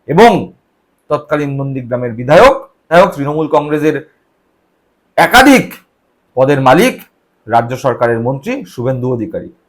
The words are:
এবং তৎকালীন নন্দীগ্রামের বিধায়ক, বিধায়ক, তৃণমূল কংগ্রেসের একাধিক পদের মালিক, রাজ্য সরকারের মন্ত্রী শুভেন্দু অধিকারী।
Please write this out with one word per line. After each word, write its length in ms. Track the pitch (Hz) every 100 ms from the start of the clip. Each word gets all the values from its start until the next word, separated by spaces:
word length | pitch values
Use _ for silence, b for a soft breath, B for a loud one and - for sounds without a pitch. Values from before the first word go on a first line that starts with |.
| -
এবং 440 | 160 233 170 - _ _ _ _ _ -
তৎকালীন 460 | 147 - 151 143 139
নন্দীগ্রামের 560 | 139 131 120 123 123
বিধায়ক, 420 | 113 123 170 262
বিধায়ক, 600 | 269 - _ - 170 190 139
তৃণমূল 320 | 139 156 151
কংগ্রেসের 600 | 147 147 151 151 139 - _ _ _ _ _ _ _ _ _ _ -
একাধিক 580 | 165 240 262 247 - - _ _ _ _ _ 127
পদের 260 | 135 143
মালিক, 400 | 135 175 247 - - _ _ _ 107
রাজ্য 300 | 117 120 127
সরকারের 420 | 135 113 120 117
মন্ত্রী 460 | 120 139 220 262 196
শুভেন্দু 480 | - 123 127 127
অধিকারী। 360 | 123 95 - - _